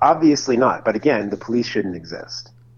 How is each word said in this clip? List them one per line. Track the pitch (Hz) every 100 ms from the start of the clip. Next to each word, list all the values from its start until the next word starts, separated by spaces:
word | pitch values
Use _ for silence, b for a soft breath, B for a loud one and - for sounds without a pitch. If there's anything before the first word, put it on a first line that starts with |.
obviously | 135 160 160 139 - 120
not, | 127 87
but | 113 107
again, | 151 117 101
the | 98
police | - 120 117
shouldn't | 113 95 87
exist. | 80 - - - - - -